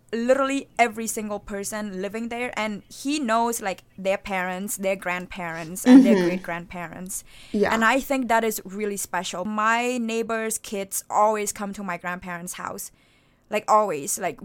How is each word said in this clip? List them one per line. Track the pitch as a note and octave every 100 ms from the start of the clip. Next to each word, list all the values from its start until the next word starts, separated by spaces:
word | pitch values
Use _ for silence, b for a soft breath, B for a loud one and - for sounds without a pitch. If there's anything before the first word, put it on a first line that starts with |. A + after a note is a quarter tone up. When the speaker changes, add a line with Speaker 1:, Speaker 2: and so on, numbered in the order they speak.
| _
Speaker 1:
literally | A#3 A#3+ C4 C4+ C#4 - -
every | A#3 G#3+ A3+
single | - G#3+ G#3
person | - G3+ G3+ A3 G#3+ F#3
living | G3 A3 A#3
there, | A#3+ B3 -
and | G#3+ G3+ -
he | - C4+ D4+
knows, | B3 A3+ A#3 A#3
like, | G#3 F3+ - -
their | F#3+ G3+
parents, | - F#3+ F3+ F#3 G3+ -
their | G3
grandparents, | F#3+ F#3 F3+ F3+ - E3+ E3 D#3+ F3+
and | B3 C4 A#3+
their |
Speaker 2:
Mm-hmm. | G3+ F3
Speaker 1:
great-grandparents. | F#3 F3+ E3+ E3+ F3+ E3 F3 F#3 - - b b
Speaker 2:
Yeah. | G#3+ G3+
Speaker 1:
And | A3
I | A3+ C4
think | C4+ C4+ A#3
that | A3+
is | A3+ G#3+
really | F#3 F#3+ G#3 G3+
special. | - F3+ F3+ F3
My | G3 G#3+ A3 A#3 B3 B3+
neighbors' | A3+ A3+ A3+ A3+ A3 A3
kids | - G3+ F#3+ - -
always | E3 G#3+ G#3+ G#3
come | - G3+
to | G3
my | G3 F3
grandparents' | F3+ F3+ F#3 F3 F3+
house. | - F3+ G3 - _ _ _ _ _ -
Like, | G#3 G#3+
always. | G#3+ G#3 D3+ E3+ -
Like, | F#3 -